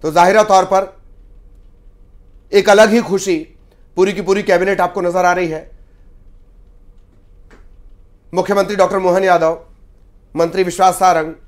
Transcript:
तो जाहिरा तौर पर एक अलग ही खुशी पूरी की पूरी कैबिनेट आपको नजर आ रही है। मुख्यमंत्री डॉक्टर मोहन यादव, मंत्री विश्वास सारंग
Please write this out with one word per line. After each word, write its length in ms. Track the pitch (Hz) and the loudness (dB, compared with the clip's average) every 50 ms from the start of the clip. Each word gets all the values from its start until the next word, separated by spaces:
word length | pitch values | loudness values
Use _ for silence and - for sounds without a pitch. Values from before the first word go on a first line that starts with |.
| - | -8
तो 100 | 156 151 | -2 2
जाहिरा 300 | 175 175 180 202 214 214 | 2 2 4 4 2 2
तौर 220 | 214 196 190 180 | 4 4 2 2
पर 360 | 185 190 190 190 190 - - - - - - - - - - - - - - - - - _ _ - - _ - _ _ - - - - - _ - - | 2 0 -2 -2 -4 -12 -20 -20 -20 -20 -20 -20 -20 -20 -20 -20 -20 -20 -20 -20 -20 -20 _ _ -20 -20 _ -20 _ _ -20 -20 -20 -20 -20 _ 0 0
एक 160 | 202 185 214 | 0 4 4
अलग 220 | 202 202 220 214 | 6 6 6 4
ही 100 | 208 240 | 4 0
खुशी 380 | 226 151 190 196 190 196 180 156 160 - - _ _ _ _ _ - _ _ | 0 -2 -6 -6 -4 -4 -4 -4 -6 -12 -20 _ _ _ _ _ -20 _ _
पूरी 160 | - 185 196 196 | -2 -2 -2 0
की 100 | 175 196 | -6 -4
पूरी 200 | 170 196 208 202 | -2 -2 -2 0
कैबिनेट 380 | 202 190 175 185 190 196 180 | 0 0 0 0 -2 -2 -2
आपको 200 | 180 180 180 202 | -2 -4 -4 -4
नजर 240 | 175 175 170 185 180 | -6 -4 -2 0 0
आ 80 | 180 180 | 0 0
रही 160 | 180 180 165 | 0 -4 -6
है। 220 | 156 156 - - - - - _ _ _ - - - - - - - - - _ - - - - - - - - - - - _ _ _ _ _ - - - - - - - - - - - - - _ - _ _ _ _ - - | -6 -10 -12 -16 -20 -20 -20 _ _ _ -20 -20 -20 -20 -20 -20 -20 -20 -20 _ -20 -20 -20 -20 -20 -20 -20 -20 -20 -20 -20 _ _ _ _ _ -20 -20 -20 -20 -20 -20 -20 -20 -20 -20 -20 -20 -20 _ -20 _ _ _ _ -8 -6
मुख्यमंत्री 420 | 180 180 - 202 196 196 185 208 | -6 -2 -2 -2 -2 -2 -2 0
डॉक्टर 220 | 190 190 180 196 196 | 0 0 0 0 -2
मोहन 260 | 185 180 175 190 196 | 0 0 0 0 2
यादव, 360 | 185 180 170 165 160 165 165 - - - _ - - - _ - _ _ - _ _ - | 2 0 2 0 -2 -4 -4 -12 -20 -20 _ -20 -20 -20 _ -20 _ _ -20 _ _ -4
मंत्री 260 | 156 165 170 170 196 185 | -4 -4 -2 -2 -4 -4
विश्वास 360 | 180 170 185 185 185 180 - | -4 -2 0 0 0 2 2
सारंग 340 | 196 185 175 165 156 160 160 - - | 0 0 0 0 -2 -6 -10 -16 -20